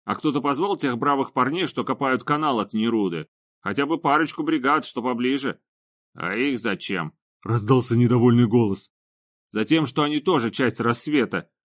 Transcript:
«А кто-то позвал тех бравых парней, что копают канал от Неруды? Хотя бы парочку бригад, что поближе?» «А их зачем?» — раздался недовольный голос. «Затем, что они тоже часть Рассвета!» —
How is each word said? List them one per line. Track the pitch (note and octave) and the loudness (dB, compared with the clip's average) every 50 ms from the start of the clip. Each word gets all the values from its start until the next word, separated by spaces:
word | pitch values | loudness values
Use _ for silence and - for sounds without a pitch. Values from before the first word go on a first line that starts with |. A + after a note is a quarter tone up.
| - | -8
«А | - G#2 | -6 -6
кто-то | - - D3+ C3 D3 | -4 -2 -2 -2 -2
позвал | B2 C#3+ C#3 C3+ F#3 G3+ F#3+ | -2 -2 -2 -2 -2 -2 -2
тех | C#3 - C3 A#2+ A2+ | -2 -2 -2 -2 0
бравых | C3 C#3+ C#3+ C3+ C3 - | 0 0 0 0 -2 -2
парней, | - C3+ B2 C3 D3+ F#3 F3+ | 0 0 0 0 0 -2 -4
что | C3 - - A#2 | -4 -4 -4 -4
копают | C3 B2+ - C#3 C3 C3 A#2 | -4 -4 -2 0 0 0 -2
канал | - - D3 D3 D#3 D3+ B2+ A2 | -2 -2 -2 -2 0 0 0 -2
от | G2 - - | -2 -2 -2
Неруды? | G#2+ A2 A#2 A2+ A2 G2+ F2+ E2+ D#2+ D#2 _ _ _ _ _ _ _ | -2 -2 0 0 0 0 -2 -4 -6 -10 _ _ _ _ _ _ _
Хотя | - G2 G2+ C3 C#3+ | -8 -6 -4 -2 -2
бы | C#3+ E3 - | -2 -2 -2
парочку | - D3 C#3+ D3+ D#3+ - - - | 0 2 2 2 0 -2 -4 -6
бригад, | D3+ D#3 D#3+ C#3+ B2 C#3 D3+ D3+ - | -4 -2 -2 0 0 0 0 0 -2
что | - - B2 | -4 -8 -6
поближе?» | A2 B2+ B2 A#2 B2 B2+ C#3 C#3 C#3 A#2+ D#2+ _ _ _ _ _ _ _ _ _ _ _ - | -4 -4 -4 -2 -2 -2 -2 -2 -4 -6 -8 _ _ _ _ _ _ _ _ _ _ _ -12
«А | E2+ E2 F2 G2 | -8 -6 -4 -2
их | A#2 C3+ C#3+ C3 A2 | -2 -2 -2 -2 -2
зачем?» — | A#2 A2+ F#2+ E2+ - - G2 F2 D#2+ D#2 - _ _ _ _ _ | -4 -4 -4 -4 -6 -6 -4 -4 -6 -6 -10 _ _ _ _ _
раздался | - - A2+ A2+ G2+ A2 C3+ B2+ B2 - A#2 | -4 -2 -2 0 2 4 4 4 4 2 2
недовольный | A#2 B2 A2+ A#2+ A#2 A#2+ B2 A#2+ A#2+ B2 | 4 4 4 4 6 6 6 6 6 6
голос. | G#2 A2+ B2 A2+ G2+ G2 - - - _ _ _ _ _ _ _ _ _ _ _ _ | 4 4 4 2 2 -2 -6 -8 -14 _ _ _ _ _ _ _ _ _ _ _ _
«Затем, | - G#2+ A2 A2 D#3 D#3+ D3+ | -4 -4 0 2 2 2 2
что | B2 - D#3 | 0 0 -2
они | D3 D3 D3+ D3 | 0 0 0 -2
тоже | C3+ F#3 F3 C3+ A2+ A2+ | 0 2 2 2 2 0
часть | - - C3 A#2 - - | -2 0 0 0 0 0
Рассвета!» — | A2+ A#2 A2+ - - D3+ D3+ C#3 A2+ G2 - E2+ - _ _ _ _ _ _ | 0 0 0 -2 -2 0 2 2 2 2 -2 -6 -6 _ _ _ _ _ _